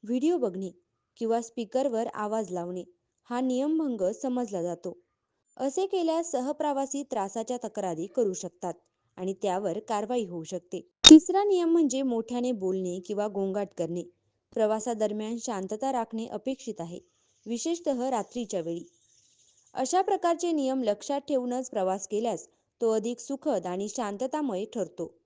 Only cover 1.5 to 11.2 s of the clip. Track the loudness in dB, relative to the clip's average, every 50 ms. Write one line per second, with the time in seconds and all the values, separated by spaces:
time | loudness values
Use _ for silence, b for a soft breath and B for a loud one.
1.5 | _ -8 -8 -2 0 0 0 2 0 0 -2 -2 -4 -6 -4 -2 -2 -2 -2 -2
2.5 | -4 -6 -4 -4 -6 -8 -10 -12 _ _ _ _ _ _ _ -6 -4 -2 0 0
3.5 | 2 2 2 2 2 2 2 0 0 0 0 0 0 0 -4 -2 0 0 -2 -2
4.5 | -2 -2 -2 -2 -4 -4 -8 -10 -10 -10 _ _ _ _ _ _ _ _ _ _
5.5 | _ -4 -4 -2 0 0 -2 0 0 0 2 2 0 0 -2 -2 -2 -2 -2 -2
6.5 | -2 -2 -2 -2 0 0 -2 -2 -2 -6 -4 _ -2 -4 -4 -2 -4 -6 -4 -4
7.5 | -4 -6 -6 -6 -6 -4 -2 -2 -2 -4 -6 -4 0 0 2 2 0 -4 -8 -10
8.5 | _ _ -6 -6 -6 -8 _ _ _ _ _ _ _ -6 -4 -4 -4 -2 0 0
9.5 | 0 2 0 -2 -2 -2 -4 -2 -2 -2 0 0 -2 -2 -2 -2 -6 -10 -8 -6
10.5 | -8 -8 -8 _ -10 -10 -10 _ _ _ 12 12 12 12